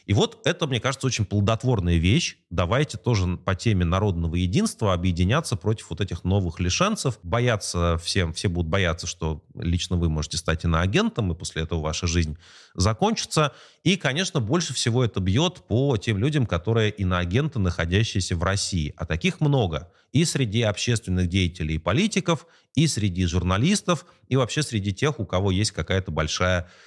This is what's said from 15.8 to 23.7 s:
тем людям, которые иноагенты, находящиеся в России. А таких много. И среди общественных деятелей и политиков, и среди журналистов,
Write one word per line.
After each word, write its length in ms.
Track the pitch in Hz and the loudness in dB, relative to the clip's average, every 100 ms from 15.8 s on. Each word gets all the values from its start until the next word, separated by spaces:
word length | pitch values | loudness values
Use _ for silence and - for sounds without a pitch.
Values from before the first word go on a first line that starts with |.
| 139 117 | 2 0
тем 220 | - 98 | 0 0
людям, 280 | 131 151 110 | 0 0 0
которые 440 | 85 110 117 107 | -2 0 0 0
иноагенты, 680 | 98 92 90 87 110 156 110 | 0 0 0 0 0 0 -2
находящиеся 760 | 92 - 82 95 117 95 90 | -2 0 0 2 0 -2 -2
в 80 | 85 | -2
России. 500 | 90 101 - 90 73 - | 0 -2 -2 -2 -4 -6
А 100 | 78 | -6
таких 340 | 80 185 170 | -2 -2 0
много. 520 | 151 139 95 76 - _ _ | 0 2 0 -2 -8 _ _
И 120 | 139 | 0
среди 380 | 165 147 120 110 | 0 0 -2 0
общественных 640 | 110 101 - 113 - 92 90 | 0 0 -2 -2 0 0 2
деятелей 480 | 95 87 - 78 78 | 2 0 -2 -4 -2
и 20 | |
политиков, 680 | 85 120 214 196 175 165 - _ _ | 0 0 0 0 0 -2 -4 _ _
и 140 | - 160 | 0 2
среди 380 | - 101 87 87 | 2 0 2 0
журналистов, 800 | 87 87 95 151 | 2 2 2 2